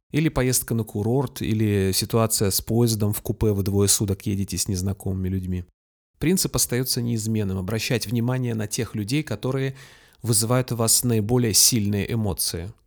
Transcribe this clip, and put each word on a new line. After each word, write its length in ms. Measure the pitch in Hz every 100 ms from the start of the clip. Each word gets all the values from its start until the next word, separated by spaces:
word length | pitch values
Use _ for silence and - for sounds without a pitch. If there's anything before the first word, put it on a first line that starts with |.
| _
Или 160 | 139 160
поездка 480 | - 127 123 - 117
на 80 |
курорт, 580 | 110 104 104 131 127 -
или 500 | - 110 110 101 95
ситуация 580 | 92 107 113 113 - 101
с 80 | -
поездом 540 | - 113 120 107 104
в 80 | 104
купе, 320 | - 110 110
вы 100 | 98
двое 240 | 98 98 101
суток 380 | - 101 95 110
едете 320 | 98 95 92
с 100 | -
незнакомыми 600 | 92 95 98 95 95 92
людьми. 340 | 92 92 90 87 _ _ _ _ -
Принцип 340 | 147 190 -
остаётся 480 | 123 - 123 127 -
неизменным: 560 | 120 113 110 110 101 95
обращать 500 | 92 110 - 113 -
внимание 480 | 117 120 127 123 110
на 120 | 104
тех 260 | - 110
людей, 300 | 110 104 143
которые 540 | 151 110 127 135 135 135 - - - _
вызывают 520 | 113 113 113 127 127
у 20 | 117
вас 300 | 113 - 123
наиболее 480 | 113 104 127 120
сильные 580 | 98 - 117 101 104 -
эмоции. 600 | 117 107 76 - 87 90 -